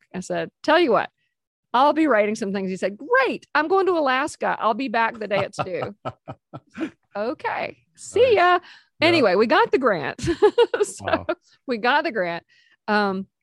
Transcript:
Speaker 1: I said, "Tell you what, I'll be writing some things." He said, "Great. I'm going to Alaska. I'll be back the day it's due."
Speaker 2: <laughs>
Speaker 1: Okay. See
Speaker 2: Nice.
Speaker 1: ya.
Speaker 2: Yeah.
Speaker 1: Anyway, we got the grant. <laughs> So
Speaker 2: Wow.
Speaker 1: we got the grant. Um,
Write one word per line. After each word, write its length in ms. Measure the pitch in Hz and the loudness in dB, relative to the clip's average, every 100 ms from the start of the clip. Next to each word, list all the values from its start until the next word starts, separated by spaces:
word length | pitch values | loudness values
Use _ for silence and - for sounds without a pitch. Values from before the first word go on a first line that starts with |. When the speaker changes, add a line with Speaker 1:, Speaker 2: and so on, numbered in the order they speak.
| _ | _
Speaker 1:
I 60 | 185 | -12
said, 300 | - 170 165 - | -8 -8 -8 -6
"Tell 160 | - 320 | 2 2
you 140 | 320 | 4
what, 180 | 190 - _ _ _ _ _ _ | 2 0 _ _ _ _ _ _
I'll 200 | 240 285 | 2 2
be 140 | 302 311 | 2 2
writing 300 | 220 208 220 | 2 2 -2
some 160 | 196 | -4
things." 180 | 196 190 | -4 -4
He 60 | 185 | -4
said, 200 | 196 202 | -6 -6
"Great. 500 | 294 508 480 226 - | -2 0 0 -2 -4
I'm 120 | 285 311 | -2 0
going 180 | 381 370 | 0 2
to 120 | 339 | 0
Alaska. 580 | 277 254 294 - 208 175 | 0 0 -2 -4 -4 -2
I'll 160 | 214 | -2
be 140 | 220 269 | -2 -2
back 300 | 226 226 226 | -2 -2 -4
the 80 | 202 | -4
day 120 | 196 | -2
it's 180 | 190 175 | -2 -6
due." 360 | 185 175 - 208 | -6 -6 -8 -10
Speaker 2:
<laughs> 0 | 127 - - - _ 123 _ - 294 - _ 202 | -14 -12 -16 -18 _ -20 _ -12 -12 -12 _ -8
Speaker 1:
Okay. 600 | 220 311 466 - 165 - _ | -8 -6 -6 -6 -8 -12 _
See 260 | _ - 381 | _ -4 2
Speaker 2:
Nice. 100 | 508 | 4
Speaker 1:
ya. 20 | |
Speaker 2:
Yeah. 240 | 392 349 359 - - _ - | 4 4 2 -2 -20 _ -2
Speaker 1:
Anyway, 360 | 320 339 214 180 | 2 4 4 4
we 100 | 226 | 4
got 240 | 349 466 | 2 2
the 80 | 339 | 2
grant. 500 | 254 175 135 - 320 | 2 0 -4 -6 -4
<laughs> 480 | 330 415 - 466 - | 2 2 4 2 0
So 220 | 415 - | -4 -6
Speaker 2:
Wow. 220 | 196 - - 349 _ _ - | -6 -4 -4 -8 _ _ -8
Speaker 1:
we 120 | 226 | -4
got 240 | 240 285 | 0 0
the 80 | 330 | 0
grant. 340 | 226 175 170 - _ _ _ - | -4 -4 -6 -12 _ _ _ -2
Um, 400 | 208 202 190 190 _ | 0 0 -2 -8 _